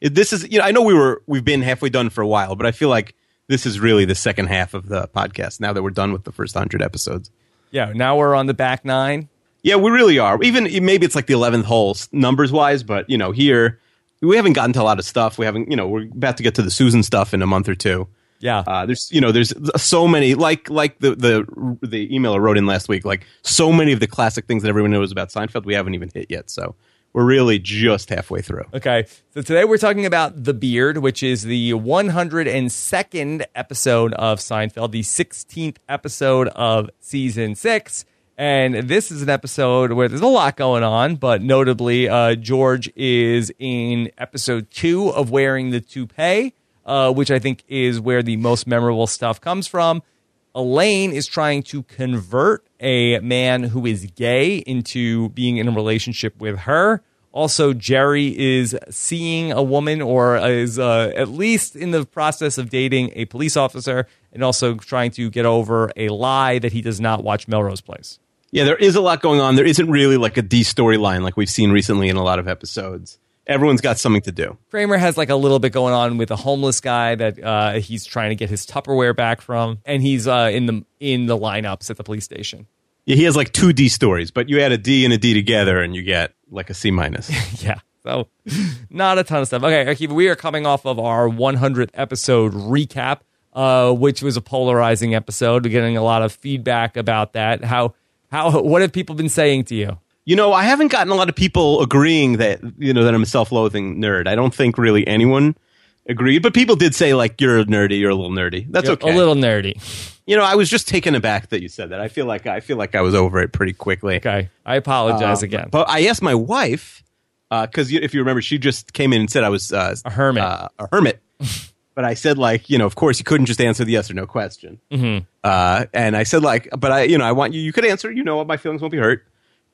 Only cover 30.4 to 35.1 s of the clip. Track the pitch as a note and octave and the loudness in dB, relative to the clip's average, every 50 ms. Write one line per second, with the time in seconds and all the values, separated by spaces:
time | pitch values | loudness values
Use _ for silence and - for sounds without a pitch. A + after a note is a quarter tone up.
30.4 | A#2+ C#3 C#3 A2+ C3+ B2+ A#2+ A#2 B2+ C#3+ D#3 D#3 C#3 C3+ - - C#3 C3 B2+ A2 | -4 -4 -4 -2 -2 -2 0 0 0 0 0 0 -2 -4 -2 -2 -2 -2 -2 -4
31.4 | G#2 A2+ A#2+ B2 A#2 A#2+ A#2 A2+ A2 A#2 D3 F#3 G#3 G3+ E3 F3 F3 E3+ D3 E3 | -4 -4 -4 -4 -2 -2 -2 -4 -2 0 0 0 0 0 -2 -2 -4 -2 -4 -4
32.4 | D#3+ B2+ A2+ C3+ B2+ B2 - - - - - F#3 - - - E3+ C#3+ C#3+ D#3 D#3 | -2 -2 -2 -2 -4 -4 -6 -8 -6 -4 -4 -4 -4 -6 -8 -8 -6 -6 -6 -8
33.4 | C3 - _ A#2+ - - C3 - - C3+ B2 A2+ A#2 A2+ A2+ - A2+ A2+ G#2+ G#2 | -10 -10 _ -12 -12 -10 -8 -4 0 0 2 2 2 0 -2 -2 -2 -2 -2 -2
34.4 | - - A2+ G#2+ G#2+ G#2+ - A#2 A2+ A#2 G#2+ A2+ G#2+ - | -4 -6 -4 -4 -4 -6 -6 -8 -8 -6 -6 -6 -6 -4